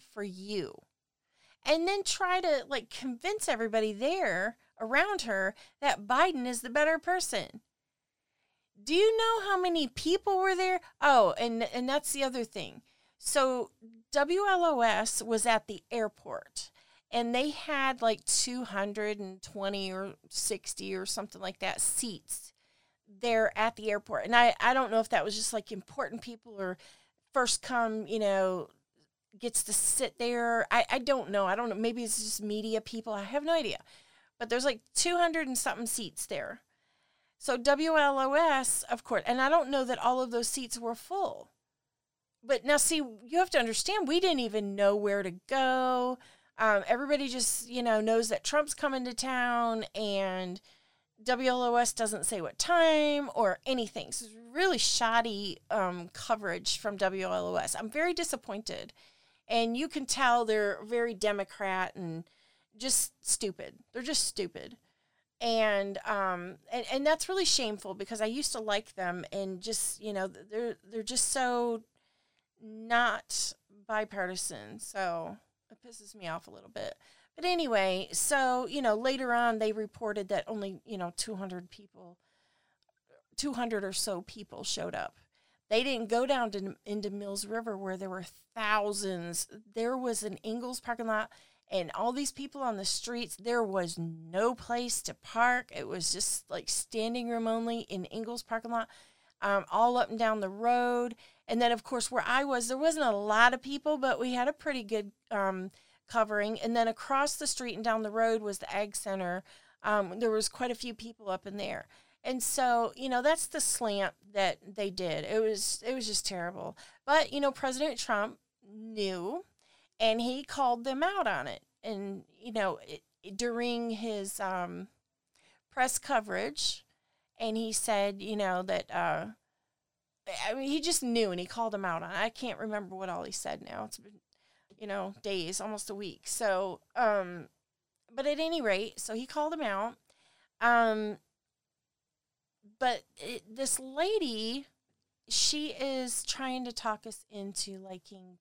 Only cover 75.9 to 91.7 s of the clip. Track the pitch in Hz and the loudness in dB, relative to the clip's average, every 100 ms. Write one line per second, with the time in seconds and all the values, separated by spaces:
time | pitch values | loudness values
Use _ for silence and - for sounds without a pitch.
75.9 | 226 208 214 175 165 - 196 190 - - | -20 -20 -12 -8 -8 -10 -20 -14 -10 -10
76.9 | - _ _ _ - 349 349 294 214 190 | -10 _ _ _ -4 -2 0 2 2 4
77.9 | 185 - - - 277 262 254 247 285 247 | 0 -2 -2 0 2 2 2 -2 0 2
78.9 | 214 262 262 254 240 240 220 220 214 214 | 2 0 0 0 2 2 2 0 -2 -6
79.9 | - 220 208 190 196 - 214 196 180 - | -6 -4 -4 -2 -2 -2 -6 -6 -10 -10
80.9 | 208 175 - - 196 196 180 180 - 202 | -6 -6 -6 -8 -6 -8 -10 -14 -20 -20
81.9 | 170 180 180 _ _ _ _ _ _ _ | -20 -20 -20 _ _ _ _ _ _ _
82.9 | _ _ _ _ - 285 247 240 214 196 | _ _ _ _ -6 -6 -4 -4 -4 -4
83.9 | 196 - 180 196 220 202 - 196 - - | -4 -4 -4 -8 -14 -14 -10 -6 -4 -4
84.9 | - 69 - _ _ _ _ - 220 254 | -6 -8 -10 _ _ _ _ 0 2 2
85.9 | 254 220 233 262 269 226 196 190 - - | -2 0 2 2 2 0 -2 -6 -8 -8
86.9 | 208 202 202 202 196 202 226 226 196 190 | -6 -6 -6 -8 -8 -6 -6 -6 -6 -6
87.9 | 185 190 185 175 - _ 226 214 214 208 | -6 -8 -8 -12 -16 _ -4 2 2 2
88.9 | 202 196 180 170 170 - 214 220 226 226 | -2 -2 -4 -4 -6 -6 -10 -10 -2 0
89.9 | 262 254 220 208 190 220 233 247 247 - | 0 -2 -2 -4 -6 -6 -6 -6 -6 -6
90.9 | 233 226 214 220 - - _ - | -4 -2 -2 -2 -10 -20 _ -6